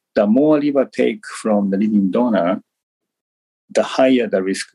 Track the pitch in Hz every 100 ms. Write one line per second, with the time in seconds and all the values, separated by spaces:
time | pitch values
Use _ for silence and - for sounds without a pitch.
0 | _ - 104 123 151 151 147 139 117 -
1 | 123 107 - - 113 104 101 98 110 104
2 | 95 110 123 95 87 - - _ _ _
3 | _ _ _ _ _ _ _ - - -
4 | 131 127 110 101 95 95 -